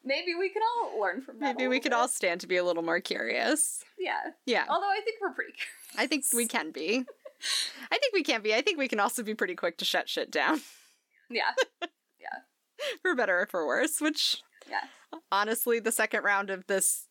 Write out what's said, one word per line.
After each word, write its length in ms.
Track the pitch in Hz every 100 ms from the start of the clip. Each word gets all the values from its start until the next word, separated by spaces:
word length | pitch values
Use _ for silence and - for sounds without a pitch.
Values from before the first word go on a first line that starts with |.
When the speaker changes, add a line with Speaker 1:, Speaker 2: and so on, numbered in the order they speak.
Speaker 1:
Maybe 300 | 262 285 359
we 140 | 339 381
can 120 | 427
all 380 | 440 466 - -
learn 200 | 196 190
from 160 | 269 226
that 160 | 285 254
Speaker 2:
Maybe 80 |
Speaker 1:
a 40 | 254
Speaker 2:
we 80 | 254
Speaker 1:
little 60 |
Speaker 2:
could 60 | 262
Speaker 1:
bit. 60 | 240
Speaker 2:
all 100 | 247
stand 320 | - 185 175
to 40 | 185
be 100 | 180
a 80 |
little 180 | 180 170
more 180 | 165 175
curious. 840 | - 185 113 120 - 302 - - - -
Speaker 1:
Yeah. 320 | 370 - - - -
Speaker 2:
Yeah. 180 | 208 -
Speaker 1:
Although 200 | 330 403
I 120 | 392
think 140 | 440 440
we're 120 | 381
pretty 200 | 262 -
curious. 440 | - - - - -
Speaker 2:
I 80 | 262
think 180 | 302 -
we 120 | 233 226
can 240 | - 156
be. 340 | - 160 240 247 - - _ - - - - 262
I 80 | 440
think 160 | 554
we 80 | 403
can 200 | 302 226
be. 120 | 208
I 60 | 214
think 160 | 339 330
we 100 | 262
can 120 | 214
also 220 | 208 -
be 120 | 208
pretty 200 | 214 190
quick 240 | 175 175 -
to 60 |
shut 240 | - 175 -
shit 220 | - -
down. 300 | 151 139 - - - - _ _ _ _
Speaker 1:
Yeah. 220 | 240 - 254 - _
Speaker 2:
<laughs> 60 | 339 _ _ _
Speaker 1:
Yeah. 200 | - - _ _ _ - 571 392
Speaker 2:
For 120 | 370
better 260 | 262 208 180
or 60 | 202
for 200 | 180 151
worse, 340 | 135 294 -
which, 420 | 302 302 - - _ _ -
Speaker 1:
Yeah. 160 | - - - - 320 _
Speaker 2:
honestly, 480 | 196 208 233 - 233
the 120 | 220
second 300 | 233 214 220
round 260 | 190 202 202
of 160 | 190 -
this 420 | 196 - - -